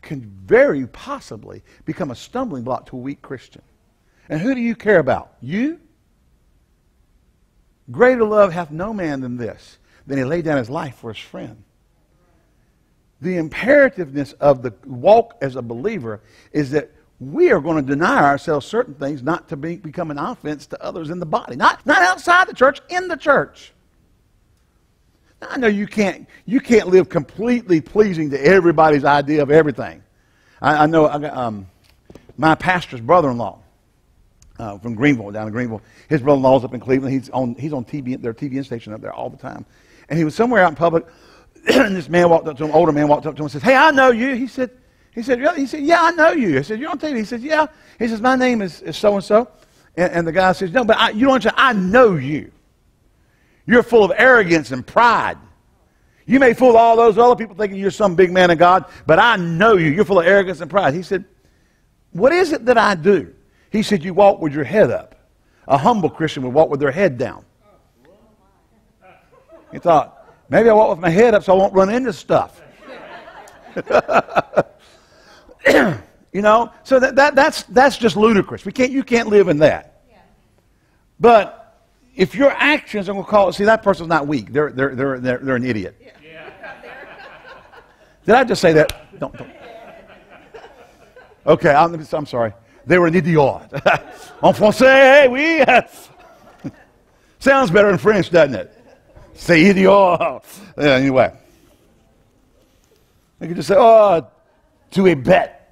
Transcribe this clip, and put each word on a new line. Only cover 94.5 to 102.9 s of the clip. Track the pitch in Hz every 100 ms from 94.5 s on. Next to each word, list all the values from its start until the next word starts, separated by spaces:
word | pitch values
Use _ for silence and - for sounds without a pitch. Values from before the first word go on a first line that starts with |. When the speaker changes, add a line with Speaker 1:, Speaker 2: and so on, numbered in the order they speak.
Speaker 1:
français, | - 214 202 262 269 262 277 269
oui. | 254 311 320 254 247 - - - _ - _ _ _ - - _ _
<laughs> | _ _ _ _
Sounds | 254 269 247
better | 185 208
in | 185
French, | 185 214 -
doesn't | 170 143 107
it? | - _ _ _ _ - -
C'est | - - 170
idiot. | 185 190 185 202 190 170 170 123 _ - - -
Yeah, | 147 131
anyway. | 135 131 101 - _ _ _ _ _ _ _ _ _ _ _ _ _ _ _